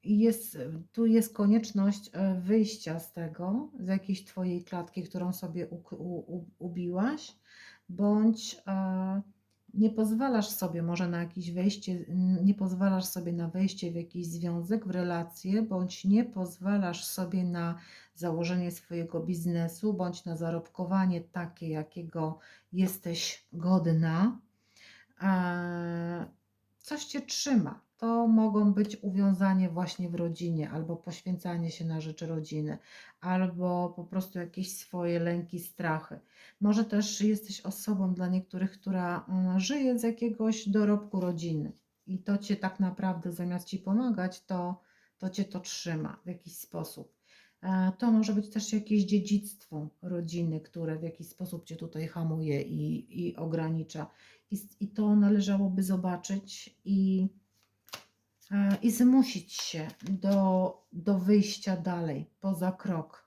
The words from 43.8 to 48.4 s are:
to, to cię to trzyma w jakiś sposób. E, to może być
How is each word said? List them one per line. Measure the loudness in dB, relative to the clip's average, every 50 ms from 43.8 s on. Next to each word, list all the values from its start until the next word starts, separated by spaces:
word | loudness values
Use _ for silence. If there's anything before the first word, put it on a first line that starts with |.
| -2 0 2 2 2 2 0 0 0 -2 -4 -8 _
to, | _ -4 -4 -2 -4 -6 -8 _ _ _ _ _ _ _ _
to | -6 -6
cię | -2 -2 -4
to | -2 -4 -10
trzyma | -8 -8 -10 -8 -4 -4 -4 -2 -4 -6 -8 -10 _
w | -12
jakiś | -12 -12 _ -18 -16
sposób. | -16 -16 _ -8 -8 -8 -8 -10 -16 -18 _ _ _ _ _ _ -20 _ _ _ _ -4
E, | -2 2 2 2 2 0 2
to | 2 4 6
może | 6 4 4 2
być | 0